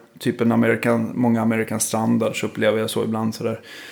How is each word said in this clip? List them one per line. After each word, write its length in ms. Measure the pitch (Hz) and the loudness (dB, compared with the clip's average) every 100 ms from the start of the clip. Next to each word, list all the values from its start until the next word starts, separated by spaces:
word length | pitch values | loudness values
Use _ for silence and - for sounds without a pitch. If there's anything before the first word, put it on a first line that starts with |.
| - - | -20 -6
typ 220 | 127 117 | -4 0
en 100 | 113 | 2
American, 600 | 113 117 117 120 117 113 - | 4 4 2 2 0 0 0
många 260 | 120 117 | 2 2
American 380 | 113 110 110 110 | 2 0 0 -2
Standards 640 | - 110 113 117 107 - | -2 0 2 2 0 -2
upplever 360 | 107 - 107 107 | -6 0 2 2
jag 100 | 110 | 0
så 140 | 107 | -2
ibland 320 | 110 110 110 110 | -2 -2 -2 -2
så 80 | |
där, 160 | 113 113 - - - | -4 -6 -10 -18 -18